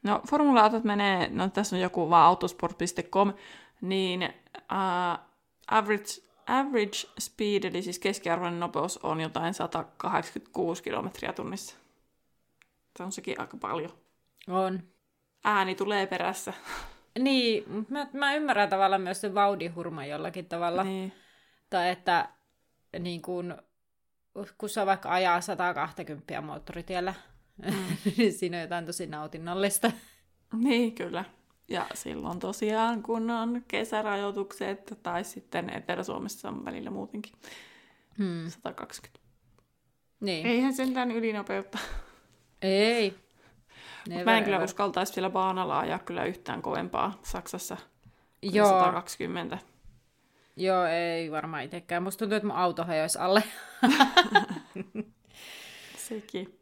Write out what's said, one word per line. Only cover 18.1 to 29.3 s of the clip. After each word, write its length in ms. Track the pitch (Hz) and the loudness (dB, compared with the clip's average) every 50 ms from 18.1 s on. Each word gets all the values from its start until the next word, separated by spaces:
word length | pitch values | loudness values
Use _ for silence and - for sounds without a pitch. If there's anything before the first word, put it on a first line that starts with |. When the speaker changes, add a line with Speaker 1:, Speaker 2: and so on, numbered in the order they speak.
| - | -4
Speaker 2:
mä 220 | 269 285 277 277 | -2 0 0 2
ymmärrän 340 | 302 302 285 247 202 208 202 | 0 2 2 4 4 4 4
tavallaan 340 | 190 190 196 190 196 190 190 | 4 4 4 4 4 2 2
myös 180 | 180 190 185 | -2 -4 -4
sen 140 | - 208 185 | -4 -2 2
vauhdinhurman 720 | 202 202 202 202 175 160 175 170 175 165 170 165 156 139 143 | 4 4 4 4 2 -4 -6 -6 -6 -8 -8 -6 -8 -8 -6
jollakin 380 | 147 151 156 160 165 185 170 | -6 -6 -6 -6 -8 -8 -8
tavalla. 380 | 180 165 170 170 170 170 180 190 | -6 -4 -2 0 0 2 2 0
Speaker 1:
Niin. 280 | 196 190 190 185 190 - - _ _ _ _ _ _ _ _ _ _ | 0 -2 -4 -6 -8 -10 -14 _ _ _ _ _ _ _ _ _ _
Speaker 2:
Tai 180 | - 185 175 180 | 0 0 2 2
että 380 | 180 180 - - 175 165 - - - _ _ _ _ _ _ _ _ _ _ _ - 175 | 0 0 2 4 4 4 2 0 -6 _ _ _ _ _ _ _ _ _ _ _ -10 -8
niin 240 | 170 175 175 170 165 | -6 -6 -6 -8 -6
kun, 360 | - 180 175 175 175 160 - - _ _ _ _ _ _ _ _ _ _ _ _ _ _ - 202 - - _ | -6 -6 -4 -4 -6 -8 -12 -14 _ _ _ _ _ _ _ _ _ _ _ _ _ _ -12 -12 -12 -10 _
kun 100 | - 208 | -8 -6
se 180 | - 220 202 | -2 0 2
vaikka 240 | 190 196 190 - - | 2 2 2 2 0
ajaa 300 | 170 185 185 180 170 175 | 2 4 4 4 4 4
satakahtakymppiä 1000 | 175 - 196 - 185 180 175 143 147 160 - - 170 156 151 139 - - - - | 2 -2 -2 0 0 0 0 0 -4 -4 -4 -10 -10 -10 -12 -12 -10 -8 -8 -8
moottoritiellä, 760 | 151 151 147 147 - - - 170 170 - 185 180 180 185 190 - - - - _ _ _ _ - - | -8 -8 -12 -12 -12 -12 -12 -12 -10 -6 -4 -2 -2 -2 -4 -6 -14 -20 -20 _ _ _ _ -10 -4
Speaker 1:
Mm. 60 | - - | -4 -2
Speaker 2:
<laughs> 40 | 196 190 180 165 - - 208 - | -2 -2 -2 -4 -2 -2 -2 2
niin 160 | - 233 202 170 | 4 4 2 2
siinä 240 | - - 175 170 | 0 -4 -4 -4
on 60 | 175 165 | -6 -6
jotain 240 | 156 175 175 165 | -4 -6 -6 -6
tosi 200 | 160 175 - 185 | -6 -8 -8 -8
nautinnollista. 840 | 156 156 151 151 156 | -8 -8 -10 -10 -10